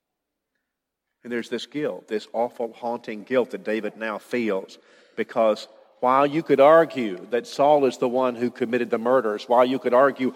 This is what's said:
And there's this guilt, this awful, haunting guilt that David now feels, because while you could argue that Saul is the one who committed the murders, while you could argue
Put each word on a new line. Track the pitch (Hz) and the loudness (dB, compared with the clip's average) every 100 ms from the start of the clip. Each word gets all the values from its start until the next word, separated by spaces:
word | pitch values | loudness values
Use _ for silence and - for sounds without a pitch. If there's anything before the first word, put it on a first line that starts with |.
| _ _ _ _ _ _ _ _ _ _ _ _ | _ _ _ _ _ _ _ _ _ _ _ _
And | 117 | -8
there's | 120 - | -8 -6
this | 117 - | -8 -8
guilt, | 147 139 90 - | -6 -6 -8 -8
this | 107 - | -8 -6
awful, | 113 120 - 117 | -4 -4 -4 -10
haunting | - 120 117 120 107 | -8 -8 -8 -10 -14
guilt | 98 127 113 | -2 -2 -2
that | 101 | -6
David | 107 110 104 107 | -6 -6 -6 -8
now | 110 101 | -8 -8
feels, | - 123 110 95 - - _ _ _ - | -6 -4 -2 -4 -6 -20 _ _ _ -10
because | 110 123 110 107 - - _ - | -6 0 2 0 -6 -20 _ -4
while | 123 135 143 | 2 2 2
you | 151 | -2
could | 160 135 | 0 6
argue | 143 165 151 135 107 87 95 | 8 8 4 -2 -6 -6 -6
that | 120 117 | -6 -6
Saul | - 143 147 131 | 0 2 4 2
is | - | 0
the | 127 | -2
one | 127 127 | 0 -2
who | 117 120 | -2 -6
committed | - 117 123 117 | -4 -4 -2 -2
the | 113 | -2
murders, | 117 131 110 104 - | 2 2 2 -6 0
while | 120 | 2
you | 127 131 | 4 0
could | 127 | 2
argue | 120 139 127 127 | 4 4 2 -6